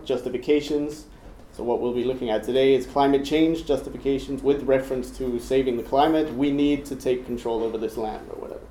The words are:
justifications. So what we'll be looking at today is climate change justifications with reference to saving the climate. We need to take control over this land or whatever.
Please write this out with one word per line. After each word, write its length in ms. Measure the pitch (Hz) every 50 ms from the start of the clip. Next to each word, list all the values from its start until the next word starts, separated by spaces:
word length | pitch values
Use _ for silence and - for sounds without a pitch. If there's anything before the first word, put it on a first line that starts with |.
| -
justifications. 1000 | - 131 123 - 127 123 123 - - 147 147 147 - 151 147 147 147 151 - - - - - - - - - - -
So 100 | - -
what 200 | - 120 117 -
we'll 100 | 120 123
be 120 | 117 123 120
looking 260 | 127 131 127 127 113
at 120 | 110 107
today 320 | - - 120 131 131 135 135
is 120 | 127 131
climate 400 | - - 139 139 139 139 135 139
change 400 | - 151 156 160 165 165 160 -
justifications 760 | - 139 - - 139 - - - 139 139 131 - - 139 131
with 200 | 131 135 139 139
reference 480 | 127 131 135 131 131 - 131 127 123 - - -
to 200 | 135 127 120 117
saving 380 | - - 131 135 131 127 120
the 60 | 117
climate. 500 | 107 - 139 139 143 160 160 156 156 147
We 180 | 117 123 143 147
need 360 | 139 143 143 147 147 139 139
to 100 | - 139
take 300 | 127 - 131 127 127 -
control 360 | - 123 120 - 120 113 110
over 140 | 113 113 110
this 220 | 110 113 107 - 123
land 280 | 110 107 - - - -
or 100 | - -
whatever. 260 | - - - - - -